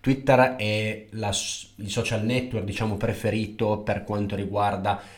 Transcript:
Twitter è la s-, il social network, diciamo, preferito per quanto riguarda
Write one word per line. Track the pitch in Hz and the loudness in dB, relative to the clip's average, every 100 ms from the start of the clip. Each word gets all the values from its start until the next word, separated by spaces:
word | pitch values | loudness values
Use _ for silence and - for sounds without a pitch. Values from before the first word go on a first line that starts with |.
| - | 2
Twitter | 135 - 127 127 - | 2 6 6 6 4
è | 107 107 107 107 - | 0 0 0 -4 -8
la | 110 104 | -4 -2
s-, | 101 - - - - | -2 -4 -8 -12 -12
il | 101 | -4
social | 120 113 110 | -2 0 0
network, | 110 127 123 110 | 2 0 0 -4
diciamo, | 101 98 110 98 | -4 -2 -2 0
preferito | 110 107 113 110 107 - 107 104 | -2 0 0 0 -2 0 0 0
per | - 101 | 0 -4
quanto | - 104 101 101 | -2 -2 -2 -2
riguarda | 95 101 101 98 101 101 - | -2 0 0 0 -2 -2 -6